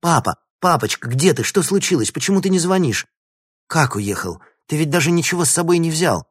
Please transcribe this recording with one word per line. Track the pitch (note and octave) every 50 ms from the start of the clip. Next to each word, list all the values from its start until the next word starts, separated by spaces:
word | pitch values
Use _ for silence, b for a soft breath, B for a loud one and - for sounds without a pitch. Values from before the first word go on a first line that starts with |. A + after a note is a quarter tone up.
«Папа! | - E3+ E3 C#3+ - - D#2 _ _ _ _ _
Папочка, | - F3+ E3+ C3+ - G#2+ - - - B2
где | A#2+ C3 D3 F#3 D3
ты? | -
Что | A2+ - - G3+
случилось? | E3+ - G3 G3 - - F#3 C#3+ A2 -
Почему | - D#3 - - G3 F#3+
ты | F3+ G3
не | F#3+ F#3
звонишь?» | D#3+ F3+ F#3+ F#3+ F3 C3 G2+ - - _ _ _ _ _ _ _ _ _ _ _ _
«Как | _ - E3 D3 B2+ -
уехал? | G#2 G2+ G2+ G2 - - F2+ E2+ F#2+ b b b b b
Ты | _ D#3 D3+
ведь | D#3+ D3
даже | C#3 F3 C3+ D#3+
ничего | F3 E3+ D#3+ - F3 F3 E3+
с | -
собой | - E3+ F3 E3 F3 E3+
не | E3 E3
взял!» | D#3 D#3 F3+ D#3+ G#2+ D#2+ - _